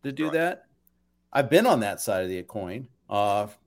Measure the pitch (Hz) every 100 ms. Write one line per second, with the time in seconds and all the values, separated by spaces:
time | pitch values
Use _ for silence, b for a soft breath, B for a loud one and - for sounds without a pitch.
0 | 139 135 156 160 170 185 _ _ _ _
1 | _ _ _ 135 127 160 240 151 104 90
2 | - 92 92 92 87 110 92 107 135 _
3 | - 101 104 101 107 -